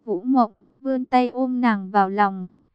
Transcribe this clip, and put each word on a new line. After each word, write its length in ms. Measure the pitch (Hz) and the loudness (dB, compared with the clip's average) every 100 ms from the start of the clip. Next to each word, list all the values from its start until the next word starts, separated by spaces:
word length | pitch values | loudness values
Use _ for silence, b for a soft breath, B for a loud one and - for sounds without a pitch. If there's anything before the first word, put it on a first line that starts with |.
Vũ 180 | 226 180 | -6 -4
Mộng, 300 | 247 262 214 - _ _ | 0 2 2 -2 _ _
vươn 240 | 269 262 254 | -6 -4 0
tay 240 | 254 247 | 0 0
ôm 320 | 247 262 247 | -2 -4 0
nàng 300 | 240 208 190 | 0 0 0
vào 180 | 202 190 | 0 2
lòng, 380 | 202 202 190 180 _ _ | 2 0 -2 -12 _ _